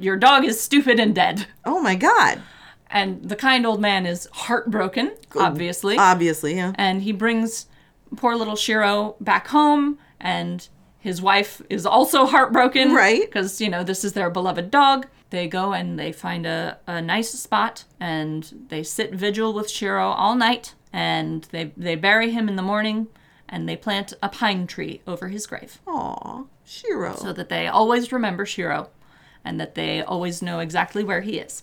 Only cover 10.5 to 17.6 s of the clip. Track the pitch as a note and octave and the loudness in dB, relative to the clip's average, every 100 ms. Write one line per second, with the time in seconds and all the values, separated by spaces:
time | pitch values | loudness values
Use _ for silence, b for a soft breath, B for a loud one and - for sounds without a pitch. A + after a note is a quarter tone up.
10.5 | F3+ - _ _ _ G3+ F3 F#3+ G3 G3+ | -8 -10 _ _ _ -6 -2 4 4 2
11.5 | - - G3 E3+ A#3 - C#4 C4 C#4 C4 | -6 -8 -4 2 4 6 6 6 6 4
12.5 | A#3+ B3+ C4 C#4 D4+ G3 A#3 G#4+ G#3+ F#3+ | 4 4 4 4 6 6 4 0 -2 -4
13.5 | - G#3+ F3 F3+ F#3 G3+ G3+ F3 F3+ F#3 | -2 -4 -2 -4 -4 -4 -2 -2 0 -2
14.5 | E3 F3+ C#4+ C#4 C4+ C4 b - F#3 F3 | -4 0 4 6 4 -2 b -10 -6 -4
15.5 | F3+ G3 F3+ F3+ E3 D#3 - F3 F3 E3 | -2 -2 -2 -4 -6 -6 -8 -8 -6 -4
16.5 | E3 E3+ - - F3 E3 G3+ A3+ - - | -4 -4 -8 -8 -6 -2 -2 -2 -8 -4
17.5 | G#3+ | 0